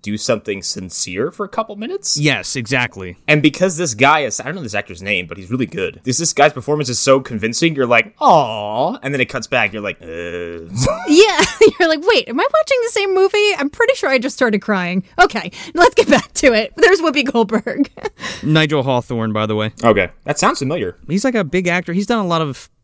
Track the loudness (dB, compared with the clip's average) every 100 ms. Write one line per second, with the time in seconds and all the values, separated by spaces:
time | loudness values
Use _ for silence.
0 | -6 -6 -2 -2 -2 -8 -6 -10 -8 -8
1 | -6 -4 -6 -6 -8 -6 -6 -8 -10 -8
2 | -6 -2 0 -2 -4 -8 -4 -2 -2 -6
3 | -14 -12 0 2 2 2 0 0 -4 2
4 | 4 4 0 -4 -8 -8 -6 -6 -8 -10
5 | -4 -4 -4 -12 -6 -4 -4 -4 -6 -6
6 | -4 -2 -2 2 2 2 -4 -2 -2 -2
7 | 0 -2 -2 -6 -4 0 -2 0 2 2
8 | 0 _ 4 4 4 -4 -4 -2 -2 -2
9 | -6 -4 -4 -4 -4 -2 -2 -2 -8 -8
10 | -12 -12 -10 -8 -10 -12 -12 -2 -2 -2
11 | 2 6 6 4 0 4 4 6 0 2
12 | 2 2 0 -2 0 0 0 0 0 -2
13 | 0 2 2 4 2 0 -4 0 0 2
14 | 2 0 0 0 0 0 -2 -4 -2 -4
15 | -6 2 2 2 -8 -12 -8 4 4 4
16 | 4 4 2 2 4 4 0 4 4 6
17 | 2 0 0 2 2 0 -2 -4 -4 -4
18 | -12 _ -14 -8 2 2 4 0 0 -2
19 | -2 -4 -2 -2 0 0 -2 0 4 4
20 | 2 -6 -6 0 0 0 -4 -4 -6 -8
21 | -6 -2 0 0 -2 -2 0 -2 -2 -4
22 | -2 -2 0 0 -2 -6 -14 _